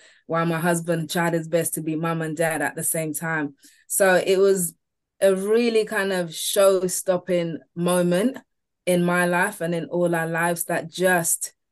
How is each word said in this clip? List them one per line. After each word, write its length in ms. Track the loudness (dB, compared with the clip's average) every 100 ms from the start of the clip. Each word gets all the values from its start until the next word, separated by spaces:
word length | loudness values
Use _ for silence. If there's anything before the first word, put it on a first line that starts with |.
| -18 _ -6
while 180 | -2 0
my 120 | 0
husband 520 | 0 0 -2 -4 -2
tried 240 | -2 0
his 160 | -2 -2
best 240 | -2 -2
to 80 | -4
be 160 | -4 -4
mum 240 | -2 -2
and 160 | -4 -2
dad 240 | -2 -2
at 160 | -4 -4
the 60 |
same 300 | -4 -4 -4
time. 420 | -6 -4 -4 -4 -8 -20 _ -8
So 360 | 2 4 4 2
it 120 | 4
was 360 | 4 2 -2 -8 _ _ _ _
a 160 | 2 2
really 480 | 2 2 2 0
kind 300 | 0 -2 -2
of 200 | -2 -4
show-stopping 1200 | -6 -2 4 4 4 0 -2 -2 -2 0 -2 -2 -6 -10 -2
moment 640 | 0 2 2 2 0 -4 -14 _ _ _ 0
in 180 | 2
my 220 | 2 2 2
life 340 | 2 0 -2
and 160 | -4 -4
in 100 | -4
all 280 | -2 0 0
our 120 | -2
lives 360 | -2 -2 -2 -4
that 240 | -4 -6
just 640 | -2 2 2 2 -4 -6 -14 _